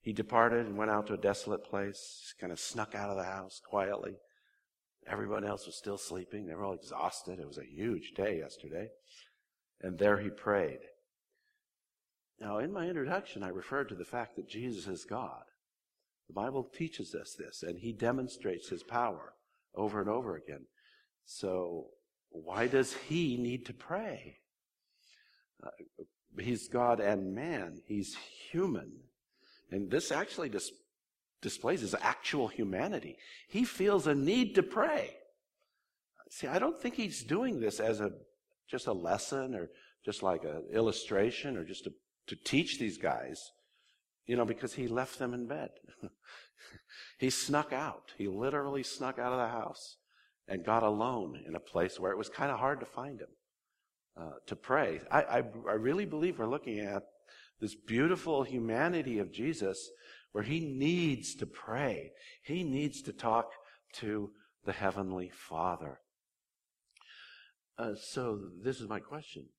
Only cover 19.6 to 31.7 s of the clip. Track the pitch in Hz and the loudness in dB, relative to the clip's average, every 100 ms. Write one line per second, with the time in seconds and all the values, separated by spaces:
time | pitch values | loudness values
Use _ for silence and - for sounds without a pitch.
19.6 | _ - 104 104 98 113 120 80 - 71 | _ -2 0 2 2 0 0 -6 -8 -14
20.6 | 65 _ _ _ _ _ - - 98 92 | -14 _ _ _ _ _ -18 -4 0 0
21.6 | 90 85 - - _ _ _ 82 80 95 | 0 -4 -8 -16 _ _ _ -14 -6 0
22.6 | 120 131 131 - - 160 165 123 120 127 | 4 4 4 -2 -2 2 2 2 0 -2
23.6 | - - - 180 220 123 - - _ _ | -6 -12 -4 -4 -4 -8 -12 -20 _ _
24.6 | _ _ _ _ _ - _ _ _ _ | _ _ _ _ _ -20 _ _ _ _
25.6 | - - - - 82 _ _ - 101 117 | -16 -14 -20 -18 -18 _ _ -6 -2 -2
26.6 | - 123 120 113 104 104 95 98 156 147 | 0 2 4 6 4 4 2 -4 -4 -4
27.6 | 90 87 - 104 95 - - - - 160 | -6 -10 -4 -4 -2 -8 -14 -16 -6 0
28.6 | 190 110 - 64 - _ _ _ _ - | 2 0 -4 -16 -20 _ _ _ _ -20
29.6 | _ 95 98 139 - 147 202 - 151 104 | _ -2 2 2 2 0 0 -2 -2 -2
30.6 | - - _ _ _ _ _ _ 113 - | -4 -12 _ _ _ _ _ _ -8 -2
31.6 | 117 | 2